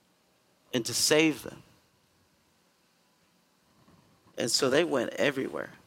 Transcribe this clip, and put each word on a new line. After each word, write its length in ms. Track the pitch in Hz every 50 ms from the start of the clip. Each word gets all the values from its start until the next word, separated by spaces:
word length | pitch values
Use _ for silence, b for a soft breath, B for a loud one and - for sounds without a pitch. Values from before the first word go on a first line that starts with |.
| _ _ _ _ _ _ _ _ _ _ _ _ _ _
and 120 | - 120 113
to 100 | - 120
save 480 | - - - 156 151 160 156 139 113
them. 220 | - - - - - - _ _ _ _ _ _ _ _ _ _ _ _ _ _ _ _ _ _ _ _ _ _ _ _ _ _ _ _ _ _ _ _ _ _ _ _ _ _ _ _ _ _ _ _ - - _ _ _ _ _ - _ -
And 100 | 117 117
so 220 | - - 143 127
they 140 | 127 151 175
went 300 | 156 143 127 110 - -
everywhere. 560 | - 104 147 139 139 117 - - 71 - - - - _